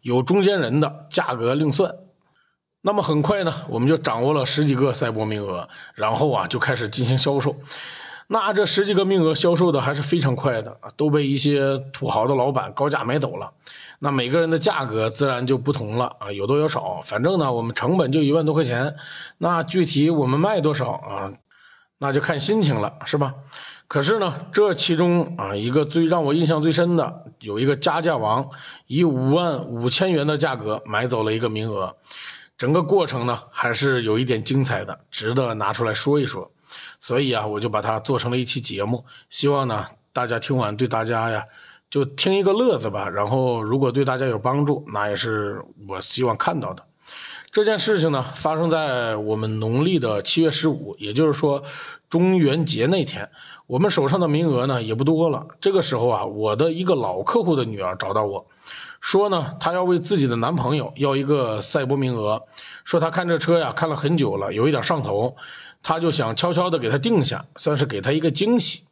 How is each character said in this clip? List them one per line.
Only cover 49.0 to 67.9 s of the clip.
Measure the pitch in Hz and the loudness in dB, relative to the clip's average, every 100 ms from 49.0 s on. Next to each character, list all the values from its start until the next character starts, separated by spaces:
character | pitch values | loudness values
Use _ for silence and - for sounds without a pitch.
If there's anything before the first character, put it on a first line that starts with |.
| 113 | -2
我 | 107 107 | -2 -2
们 | 110 110 107 | -2 -2 -2
农 | 110 120 | 0 2
历 | 165 175 | 2 2
的 | 120 104 | 0 -2
七 | - 160 | 0 2
月 | 160 | 2
十 | 156 160 | 2 -2
五， | 135 104 90 | -2 -8 -10
也 | 104 | -4
就 | 113 156 | 2 2
是 | |
说 | 143 151 139 143 - - - _ | 2 0 0 -4 -14 -16 -18 _
中 | 165 185 185 | 2 4 4
元 | 143 151 | 4 2
节 | 147 120 127 | 0 0 2
那 | 190 | 2
天。 | 143 - 104 - - - - | -2 -6 -12 -16 -20 -20 -4
我 | 127 | 2
们 | 196 | 2
手 | 175 135 | 2 2
上 | 185 | 2
的 | 165 | 2
名 | 151 170 | 2 2
额 | 127 131 | 2 0
呢 | 127 | -2
也 | 110 | -2
不 | 113 | 0
多 | 139 160 165 | 2 4 2
了。 | 127 - - | 0 -6 -2
这 | 196 | 0
个 | 190 | 2
时 | 160 123 | 0 0
候 | 120 | 2
啊， | 104 | 2
我 | 101 104 107 | -2 -2 0
的 | 107 165 | 2 2
一 | 165 | 2
个 | 185 | 0
老 | 151 104 92 | 2 0 -2
客 | 98 233 | 0 2
户 | 175 | 2
的 | 143 | 0
女 | 113 104 | 0 -4
儿 | 92 | -6
找 | 92 95 | -4 -2
到 | 101 | 0
我， | 104 98 - _ - - - - | 0 -4 -12 _ -20 -18 -18 -12
说 | - 190 208 | 0 2 4
呢， | 180 147 - | 2 -2 -4
她 | 160 | -2
要 | 180 | 0
为 | 180 175 | 2 2
自 | 175 196 | 2 2
己 | 135 | 2
的 | |
男 | 117 120 | 2 0
朋 | 170 123 | 0 0
友 | 147 113 - | 0 -2 -2
要 | 139 | 0
一 | 135 | 2
个 | 139 147 120 107 | 2 2 2 -2
赛 | 101 151 | -2 -2
博 | 131 139 | 0 0
名 | 131 | 0
额， | 120 104 107 - - - - | 0 0 -2 -4 -20 -20 -20
说 | - 170 | -2 0
她 | 165 | 2
看 | 165 175 | -2 0
这 | 165 | 0
车 | 156 170 | 2 2
呀， | 135 | 2
看 | - 165 | -2 -2
了 | |
很 | 143 147 165 | 0 0 2
久 | 120 98 | 2 -2
了， | 98 | -4
有 | 101 135 | 2 2
一 | |
点 | 143 | 2
上 | - 160 | 0 -2
头， | 107 101 123 - - - - _ | -2 -2 -2 -6 -20 -20 -20 _
她 | - 165 | -4 0
就 | 165 | 0
想 | 147 113 | 0 -2
悄 | 110 175 | 0 0
悄 | 170 180 | 2 0
地 | 165 | 0
给 | 117 | 0
他 | 135 | 0
定 | 220 208 | 2 2
下， | 127 - - | 2 -4 -10
算 | - 165 | -6 -2
是 | 143 | 0
给 | 139 | 0